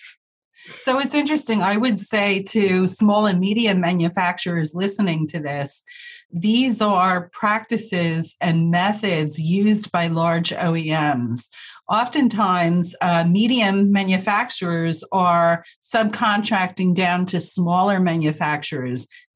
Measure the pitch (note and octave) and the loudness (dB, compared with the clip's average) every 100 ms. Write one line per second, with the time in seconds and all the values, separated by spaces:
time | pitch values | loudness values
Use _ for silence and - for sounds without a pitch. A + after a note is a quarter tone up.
0 | - - _ _ _ _ - - - C4 | -18 -20 _ _ _ _ -18 -6 -2 0
1 | C4+ D4 D4 D#4 - A3 F3+ G#3+ B3+ G3 | 0 0 0 -2 0 0 2 2 0 0
2 | - A3 G3+ G3 G3 A3 G3 F#3 F#3 - | -2 0 0 0 -2 0 2 2 0 2
3 | G#3 G#3 G#3+ F3+ F#3+ G#3+ A3 F#3 E3+ F3+ | 2 4 4 2 2 0 0 2 0 0
4 | E3 E3+ F3 F3+ F3+ E3+ D#3 E3+ G3 G3+ | 0 0 -2 -2 -4 -2 -2 -2 -4 -2
5 | G3 D#3 D#3 E3+ D3 C#3+ C#3+ - - - | -2 -2 -4 -6 -6 -6 -6 -6 -10 -20
6 | - - _ E3+ G#3 A#3 C4 G#3+ G#3+ F#3+ | -20 -20 _ -4 0 2 2 0 2 2
7 | F#3 F3+ F3 - G#3+ G#3+ A3 A3 A3 F3+ | 2 0 -4 -4 -2 -2 -2 -6 -2 -2
8 | E3+ E3 D#3+ - F3 E3 E3 E3+ F#3+ G#3 | 0 -2 -4 -4 0 2 2 2 0 -2
9 | G3+ E3 D3+ D3+ D#3+ F#3+ G#3+ G#3 - F3 | -2 -2 -2 -4 -2 2 2 2 0 -2
10 | E3+ E3 E3+ E3+ E3+ - F3 E3 D#3 D#3 | 0 0 0 0 -2 -2 -2 -2 -2 0
11 | D3+ C3 A#2+ A#2+ - - - - - G#3+ | 0 0 -2 -4 -8 -12 -20 -14 -4 -2
12 | A#3+ D#4 B3 G#3 G3 F3+ E3+ F3 E3+ - | 0 2 2 2 2 2 2 2 0 -2
13 | F3+ E3+ E3+ F#3+ A3+ B3+ G3+ G3 G3+ G3 | 0 2 4 4 4 2 2 2 4 2
14 | F#3+ F#3 F#3+ G#3 B3 - F3 E3+ E3 D#3+ | 2 0 0 -2 -2 -4 -4 -2 -2 -4
15 | - F#3+ F3+ F3 E3+ E3+ - - - A3+ | -2 0 2 4 4 2 -4 -20 -4 0
16 | G#3+ - A3+ G#3 G#3+ G3+ F#3 F#3 F#3 F3 | 0 0 0 0 0 0 -2 0 0 2
17 | F3+ F3+ F3+ F3+ - - F3 F3+ G3 G3 | 0 0 -2 -2 -4 -2 0 2 2 2
18 | F3+ E3 D3+ D3+ D3+ D3+ - C#3+ B2+ B2+ | 2 0 0 -2 -2 -4 -6 -8 -6 -6
19 | - - _ | -8 -12 _